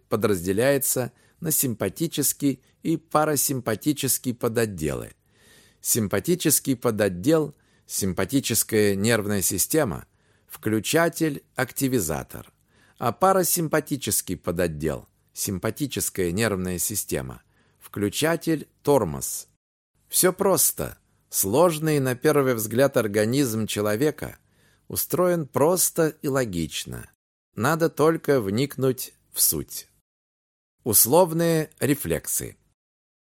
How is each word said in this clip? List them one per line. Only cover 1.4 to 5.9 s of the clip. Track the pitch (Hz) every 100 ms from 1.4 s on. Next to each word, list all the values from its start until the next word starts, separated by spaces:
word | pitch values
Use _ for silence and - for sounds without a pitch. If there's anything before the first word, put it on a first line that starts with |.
| 160
симпатический | - 139 107 98 - 165 - 131 - 143 131 _ _
и | - 160
парасимпатический | - 156 151 143 - 131 117 107 151 143 131 - 127
подотделы. | 117 120 113 113 90 76 64 55 - _ _ _ - _ _
Симпатический | -